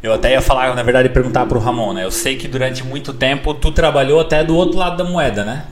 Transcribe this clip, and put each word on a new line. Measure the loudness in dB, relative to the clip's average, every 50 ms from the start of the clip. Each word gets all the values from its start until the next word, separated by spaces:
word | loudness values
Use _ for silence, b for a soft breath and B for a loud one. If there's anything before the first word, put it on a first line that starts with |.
| -2
eu | -2 -2
até | 0 2 2
ia | 2 2
falar, | 4 2 2 2 2 -2 -2
na | -2 0
verdade, | 2 2 4 2 4
perguntar | 2 2 0 2 0 -2 0
pro | 0 0 0
Ramon, | 0 0 -2 -2 -2 -4 -4
né? | -4 -6
Eu | -6
sei | -6 -4 -4 -4 -4
que | -4 -6 -6
durante | -4 -2 -2 -2 -4 -6 -8
muito | -8 -10 -10 -10 -10 -6
tempo | -2 0 0 0 0 -2 -4 -4
tu | 0 0 0
trabalhou | 2 4 2 4 2 2 2 4 4 2
até | 4 4 2 2 2
do | 2 2
outro | 2 2 4 2 2
lado | 0 0 -2 -4
da | -4
moeda, | -2 -2 0 0 0 -2 -2 -4
né? | -4 -6 -8 -10 -12